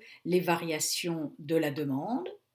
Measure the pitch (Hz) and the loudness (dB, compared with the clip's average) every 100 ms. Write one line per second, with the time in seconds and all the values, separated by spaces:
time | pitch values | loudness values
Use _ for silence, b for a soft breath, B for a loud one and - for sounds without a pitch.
0 | B B 165 180 175 165 165 156 - - | B B 2 2 4 2 0 -2 0 -2
1 | 180 165 143 - 147 160 151 139 151 135 | -2 -2 -4 -8 0 2 2 0 -2 -2
2 | 180 254 381 - _ | -2 -4 -4 -12 _